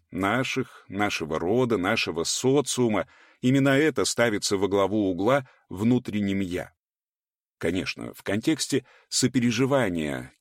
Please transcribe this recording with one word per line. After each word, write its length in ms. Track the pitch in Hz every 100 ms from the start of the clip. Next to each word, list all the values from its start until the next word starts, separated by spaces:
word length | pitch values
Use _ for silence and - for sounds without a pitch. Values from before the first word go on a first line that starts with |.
| _
наших, 760 | 87 98 120 127 131 120 - -
нашего 520 | 98 104 - 78 80
рода, 380 | 85 120 120 104
нашего 480 | 90 113 101 82 80
социума. 800 | - 127 143 135 - 120 101 80 - - _
Именно 280 | 127 139 139
это 360 | 135 156 127 92
ставится 520 | - 117 104 - 98
во 100 | 98
главу 420 | 98 95 110 95
угла 380 | 87 107 139 131 _ _
внутренним 720 | 92 113 123 - 104 101 98
«я». 320 | 92 87 - _ _ _ _ _ _ _ _ _
Конечно, 560 | 85 90 73 - 58
в 80 | -
контексте 640 | - 101 135 160 - 135 - - _
сопереживания 1200 | - 127 131 120 113 131 139 107 85 76 65 62 _